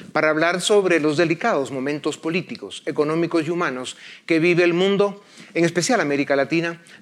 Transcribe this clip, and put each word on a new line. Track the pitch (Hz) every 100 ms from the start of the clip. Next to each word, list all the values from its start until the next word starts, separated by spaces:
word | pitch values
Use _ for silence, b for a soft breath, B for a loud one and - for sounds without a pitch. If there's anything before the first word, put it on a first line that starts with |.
| B
Para | 156 156
hablar | 156 165 180
sobre | 175 208 185 170
los | 151 147
delicados | 165 151 233 175 127
momentos | 135 135 147 151 -
políticos, | 160 165 - 113 98 -
económicos | - 151 147 165 165 170 151
y |
humanos | 175 165 127 127 - B B -
que | 165
vive | 170 175
el | 175
mundo, | 170 196 196 202 196 B B B
en | 170
especial | 170 175 165 233
América | 151 143 143 139
Latina, | 139 165 170 165 B B